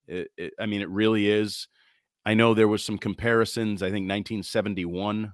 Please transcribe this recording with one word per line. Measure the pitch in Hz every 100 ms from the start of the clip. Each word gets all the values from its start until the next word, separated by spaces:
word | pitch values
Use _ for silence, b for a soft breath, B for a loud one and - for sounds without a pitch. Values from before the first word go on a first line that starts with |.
| -
It, | 90 - -
it, | 85 -
I | 110
mean, | 101
it | 92
really | 95 110 110 101
is. | 107 107 - - _ _ _ _ _
I | 107
know | 110 117
there | 110 107
was | 104
some | - 101
comparisons. | 107 92 117 113 110 - 110 101
I | 95
think | 101 95
nineteen | 101 98 110
seventy-one, | 92 113 104 95 87 87 101 107 107